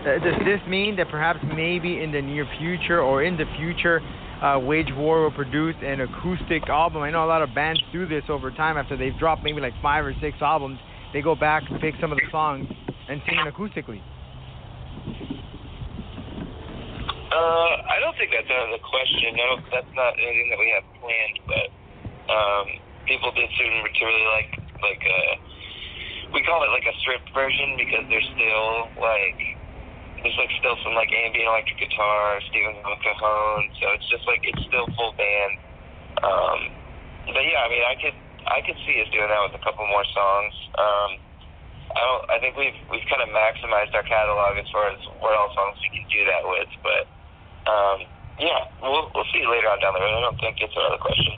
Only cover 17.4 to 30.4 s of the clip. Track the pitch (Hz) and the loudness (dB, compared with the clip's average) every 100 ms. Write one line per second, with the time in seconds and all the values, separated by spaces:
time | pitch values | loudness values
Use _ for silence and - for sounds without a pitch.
17.4 | 165 165 170 - - 143 330 - - - | 4 6 4 2 0 0 0 0 0 0
18.4 | - 127 117 113 - 131 131 - 113 113 | 0 0 0 -4 -2 0 2 2 0 0
19.4 | 123 127 - 127 123 135 123 117 120 117 | 0 0 0 -4 -2 2 2 2 2 2
20.4 | 117 113 113 104 - - 120 113 113 - | 2 2 4 2 -2 -14 -4 -2 -2 -4
21.4 | - - - - - - - - - 107 | -2 -2 -2 -8 -20 -14 -14 -10 0 2
22.4 | 104 101 98 90 - - - 131 123 120 | 4 2 0 -8 -12 -8 -2 0 0 0
23.4 | 113 - 120 113 104 - 113 113 113 110 | 0 0 0 0 0 0 2 2 4 2
24.4 | 107 - - - 104 95 - 92 - - | 0 -8 -12 -2 -2 0 0 2 2 -2
25.4 | - - - - - - - - - 139 | -8 -16 -14 -12 -12 -10 -10 -10 -4 -2
26.4 | 139 165 143 131 120 - 127 123 - 135 | 2 2 4 2 0 0 -2 -2 -2 0
27.4 | 135 147 139 127 120 110 - 113 - - | 2 2 0 -2 0 0 2 0 0 2
28.4 | 113 107 110 113 113 110 113 107 98 - | 2 4 2 0 -4 0 2 2 0 -2
29.4 | - - - - - - - - - - | -6 -6 -14 -14 -14 -16 -14 -4 -2 0